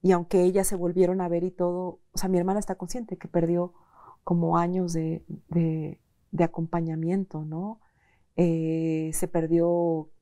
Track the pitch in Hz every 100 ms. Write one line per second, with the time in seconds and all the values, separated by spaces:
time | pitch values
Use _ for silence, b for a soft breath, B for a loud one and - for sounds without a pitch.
0 | 180 180 170 190 180 185 190 190 175 175
1 | 180 185 180 170 180 - 175 180 185 -
2 | _ - 185 185 180 202 202 190 175 247
3 | 226 180 175 175 165 175 175 - B B
4 | B B - 175 165 165 170 185 180 165
5 | 160 165 - - _ 170 165 160 151 -
6 | _ _ _ 160 170 - 165 175 165 160
7 | 160 190 190 160 156 156 196 226 _ _
8 | _ _ _ - 175 165 160 160 165 160
9 | 160 160 180 175 160 170 170 175 170 160
10 | 156 -